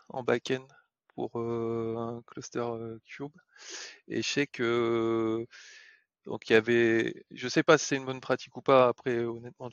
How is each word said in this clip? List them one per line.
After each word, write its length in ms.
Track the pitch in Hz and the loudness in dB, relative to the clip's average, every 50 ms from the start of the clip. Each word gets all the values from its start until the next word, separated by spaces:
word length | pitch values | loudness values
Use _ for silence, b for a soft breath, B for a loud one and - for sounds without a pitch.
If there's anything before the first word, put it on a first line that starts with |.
| _ - | _ -14
en 120 | - 131 | -10 -4
back-end 460 | 123 - 120 120 - - 131 131 131 139 _ _ _ _ _ _ _ _ _ | 0 0 0 0 0 -2 -4 -4 -6 -10 _ _ _ _ _ _ _ _ _
pour, 240 | 131 120 117 - 117 | -8 -8 -6 -6 -6
euh, 560 | 117 117 117 117 117 113 117 117 113 113 113 117 | -4 -4 -4 -4 -2 -4 -4 -4 -4 -4 -4 -6
un 240 | 117 117 120 120 120 - | -6 -6 -8 -10 -14 -16
cluster, 320 | - - - - - 123 | -14 -14 -14 -10 -8 -6
euh, 400 | 120 120 117 113 117 113 113 113 _ | -6 -6 -6 -8 -8 -10 -12 -14 _
Cube. 300 | - - - 139 147 - 175 _ _ B B B B B B B B B B B B | -18 -14 -12 -12 -12 -14 -16 _ _ B B B B B B B B B B B B
Et 140 | 110 113 | -6 -4
je 60 | 113 - | -4 -2
sais 200 | - 143 143 - | -2 -2 -2 -2
que, 1000 | - - 120 117 120 120 117 117 117 113 113 113 113 113 113 110 110 113 117 - B B B B B B B B B B B B _ _ - | -2 -2 -2 0 2 2 2 2 2 2 2 0 0 0 0 0 -2 -2 -4 -8 B B B B B B B B B B B B _ _ -14
donc 240 | - 113 113 - - | -12 -12 -8 2 4
il 40 | 117 | 6
y 20 | |
avait, 680 | 110 110 117 117 117 117 113 113 113 117 117 - - - - | 6 6 6 4 4 4 4 4 2 2 0 -4 -8 -12 -18
je 160 | - - 123 123 | -12 -8 -6 -2
sais 140 | - 165 - | 0 2 4
pas 140 | - 160 143 | 6 6 4
si 80 | - | 4
c'est 100 | - 143 135 | 0 -4 -4
une 80 | 131 | -4
bonne 160 | 131 131 131 | -6 -8 -6
pratique 340 | - - 131 - - - - 127 | -4 -4 -4 -4 -4 -8 -18 -4
ou 40 | |
pas, 260 | - - 135 131 127 123 | 2 6 6 8 8 6
après, 320 | 117 - - 131 120 117 | 4 0 -2 -2 -2 -2
honnêtement, 500 | 120 117 117 117 120 123 - - 131 120 | -2 -4 -6 -8 -12 -16 -16 -14 -14 -14